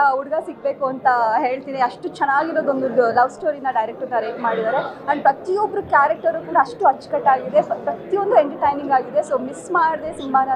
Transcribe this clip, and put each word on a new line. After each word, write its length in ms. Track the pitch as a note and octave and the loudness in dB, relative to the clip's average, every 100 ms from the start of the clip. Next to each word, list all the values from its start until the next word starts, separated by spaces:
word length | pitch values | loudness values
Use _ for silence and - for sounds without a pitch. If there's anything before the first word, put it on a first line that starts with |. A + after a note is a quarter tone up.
| C#4+ | 4
ಹುಡುಗ 220 | C4+ C#4 D#4 E4+ | 2 -2 -4 -6
ಸಿಗಬೇಕು 400 | C#4 C#4 C#4 C4 | -6 -6 -2 -4
ಅಂತ 200 | C4 C4 B3 A3+ A3+ | 0 2 2 2 2
ಹೇಳ್ತೀನಿ. 400 | B3+ C4+ C4+ C4+ | 0 -2 -6 -2
ಅಷ್ಟು 300 | B3 - F4 | -2 -2 -10
ಚೆನ್ನಾಗಿರೋದೊಂದು 800 | - C#4+ C#4 D#4+ D#4 D4 C4+ C4 | -2 0 2 0 0 0 0 0
ಲವ್ 420 | A3+ A#3 A3+ B3+ | 2 4 4 2
ಸ್ಟೋರಿನ 360 | - E4+ C#4+ C4+ | 0 -4 -4 -2
ಡೈರೆಕ್ಟರ್ 400 | A#3+ A3 A3+ C4 | -2 -2 -6 -4
ನರೇಟ್ 300 | A#3+ A3 B3 | -2 -2 -4
ಮಾಡಿದ್ದಾರೆ. 360 | A#3+ A3 A3 C4+ C#4+ - - | -2 0 0 0 -2 -4 -2
And 100 | D4 | 2
ಪ್ರತಿಯೊಬ್ಬರು 600 | C#4 C#4 - F#4+ G#4 G4+ | 4 2 0 0 0 -2
ಕ್ಯಾರೆಕ್ಟರು 640 | F#4+ D#4 C#4+ E4 E4 E4 E4 | 2 4 4 2 -2 -2 0
ಕೂಡ 100 | E4 | 0
ಅಷ್ಟು 260 | - - F4+ | 0 2 2
ಅಚ್ಚುಕಟ್ಟಾಗಿದೆ, 760 | C4+ - D4+ C#4 C4 B3+ C#4+ | 2 -2 -2 2 2 2 0
ಪ್ರ-, 220 | - E5+ | 2 -2
ಪ್ರತಿಯೊಂದು 560 | - - - G4 G4 F#4 | -4 -6 -4 -2 2 4
ಎಂಟರ್ಟೈನಿಂಗ್ 520 | C#4+ D#4+ D4+ C#4+ C#4+ | 4 2 0 0 0
ಆಗಿದೆ. 280 | C4+ B3 C#4 | 0 0 -2
So 200 | D4+ C4+ | -2 -2
ಮಿಸ್ 320 | B3 C#4 - | -4 -10 -2
ಮಾಡದೆ 400 | F4+ D#4+ D#4 D#4 | 0 2 0 -6
ಸಿನಿಮಾನ 360 | E4+ C#4 C4+ C4 | -10 -2 0 0